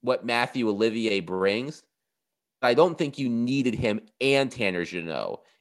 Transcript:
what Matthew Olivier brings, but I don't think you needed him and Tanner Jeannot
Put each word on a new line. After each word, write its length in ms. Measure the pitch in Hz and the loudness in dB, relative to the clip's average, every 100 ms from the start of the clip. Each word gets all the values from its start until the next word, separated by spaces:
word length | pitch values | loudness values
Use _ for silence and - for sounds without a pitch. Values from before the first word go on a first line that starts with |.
what 220 | 123 101 | -2 -2
Matthew 440 | 113 120 123 135 113 | 0 0 0 0 -2
Olivier 520 | 101 113 110 110 101 | 2 2 2 0 -2
brings, 640 | 82 92 95 104 131 - _ _ _ _ _ _ _ _ | -2 0 0 0 -4 -12 _ _ _ _ _ _ _ _
but 80 | 123 | 2
I 60 | |
don't 220 | 123 180 165 | 6 4 4
think 220 | 151 135 | -4 -2
you 100 | 135 | -2
needed 460 | 117 120 135 127 | 0 0 0 0
him 260 | 110 123 107 - _ | 0 -2 -2 -6 _
and 300 | 131 139 135 | 2 2 2
Tanner 340 | 123 104 90 | -2 -2 -2
Jeannot 560 | 82 87 82 73 50 - _ _ | -4 -6 -8 -6 -6 -8 _ _